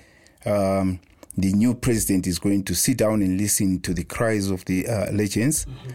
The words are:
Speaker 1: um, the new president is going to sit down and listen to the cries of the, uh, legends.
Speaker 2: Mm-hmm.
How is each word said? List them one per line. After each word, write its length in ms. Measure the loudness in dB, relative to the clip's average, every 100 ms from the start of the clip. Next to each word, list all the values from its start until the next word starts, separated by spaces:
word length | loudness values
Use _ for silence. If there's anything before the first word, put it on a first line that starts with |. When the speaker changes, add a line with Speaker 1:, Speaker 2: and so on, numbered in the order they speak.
| -20 _ -20 _ -2
Speaker 1:
um, 540 | 0 2 2 0 -4 _ -20 -10 -2
the 160 | 2
new 200 | 4 2
president 540 | 2 0 0 2 0 0
is 100 | -2
going 260 | 0 0 0
to 100 | -2
sit 220 | 0 2
down 240 | 2 2
and 160 | 2 0
listen 400 | 0 0 0 0
to 120 | -2
the 100 | -4
cries 460 | -4 -2 0 0 0
of 120 | -4 -2
the, 220 | -2 0
uh, 240 | -2 -2
legends. 540 | -2 0 2 0 0 -6
Speaker 2:
Mm-hmm. 240 | -12 -14